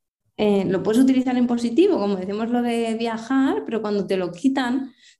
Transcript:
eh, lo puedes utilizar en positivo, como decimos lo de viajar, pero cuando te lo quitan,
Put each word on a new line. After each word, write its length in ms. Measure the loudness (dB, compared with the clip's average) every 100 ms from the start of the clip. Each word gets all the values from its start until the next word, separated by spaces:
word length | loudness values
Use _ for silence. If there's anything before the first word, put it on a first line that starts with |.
| _ _ _ -2
eh, 280 | 2 2 2
lo 160 | 0
puedes 200 | 2 4
utilizar 340 | 4 4 2 0
en 80 | 0
positivo, 520 | 0 0 4 4 4
como 160 | 0 -2
decimos 340 | -4 -4 -2
lo 120 | -2
de 340 | 0 -2 -2 -2
viajar, 680 | -4 -4 -2 0 2 0 -4
pero 160 | -4
cuando 240 | -2 -2 0
te 100 | -2
lo 140 | -2
quitan, 600 | -6 -6 -4 -2 -4 -6 -14 _